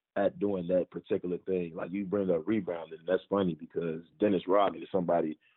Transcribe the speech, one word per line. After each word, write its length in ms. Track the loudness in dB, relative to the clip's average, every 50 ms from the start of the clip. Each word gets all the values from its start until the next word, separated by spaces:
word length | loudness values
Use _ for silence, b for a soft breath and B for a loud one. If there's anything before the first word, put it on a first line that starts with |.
| _ _ -4
at 240 | 0 0 0 0 0
doing 280 | -2 -2 0 -2 0 2
that 200 | 2 2 2 0
particular 480 | -4 -12 -4 -2 -2 -2 0 -2 -4 -4 -2
thing. 280 | -2 -2 -2 -2 -4 -6
Like, 160 | -8 -8 -6
you 140 | -4 -4 -4
bring 260 | 0 0 0 2 2
up 160 | 2 2 2 0
rebounding, 500 | 0 0 0 -2 -6 -6 -8 -12 -14 -12
and 100 | -2 0
that's 140 | 0 0 0 0
funny 260 | 0 0 2 0 0 -2
because 420 | -8 -8 -6 -4 -4 -4 -4 -6 -8 _ _ 0
Dennis 280 | 2 2 2 2 2 2
Rodman 340 | 4 4 4 4 0 -4
is 80 | -10 -4
somebody, 460 | -2 -2 0 2 2 2 2 0 -4 -8 _ _ _